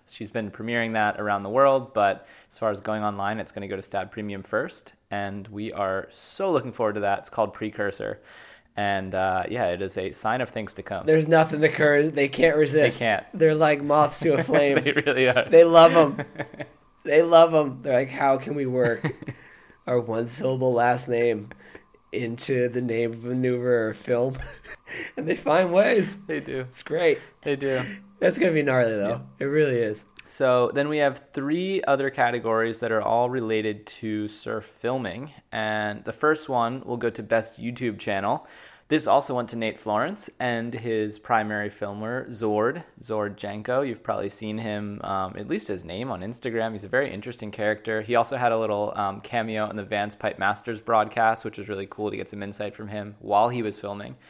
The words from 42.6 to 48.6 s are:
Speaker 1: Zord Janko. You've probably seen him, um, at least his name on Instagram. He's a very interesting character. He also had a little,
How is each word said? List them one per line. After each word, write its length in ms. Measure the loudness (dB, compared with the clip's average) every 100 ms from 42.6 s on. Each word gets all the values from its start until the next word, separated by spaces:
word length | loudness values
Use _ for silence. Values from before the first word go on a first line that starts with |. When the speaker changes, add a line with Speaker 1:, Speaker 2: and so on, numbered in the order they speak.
| 0 -2 -12 -20
Speaker 1:
Zord 320 | -8 -6 -4 -6
Janko. 460 | -10 -10 -4 -2
You've 220 | -2 -6
probably 260 | -6 -4 -4
seen 280 | -8 -8 -6
him, 440 | -6 -6 -6 -8
um, 320 | -6 -4 -4 -8
at 100 | -8
least 180 | -8 -6
his 160 | -10
name 260 | -8 -10 -8
on 100 | -8
Instagram. 500 | -8 -8 -6 -4 -4
He's 140 | -6 -4
a 40 |
very 240 | -2 -2
interesting 380 | -6 -12 -12 -12
character. 500 | -4 -2 -2 -4 -4
He 140 | 0 2
also 220 | 2 0
had 160 | 0
a 40 |
little, 340 | 0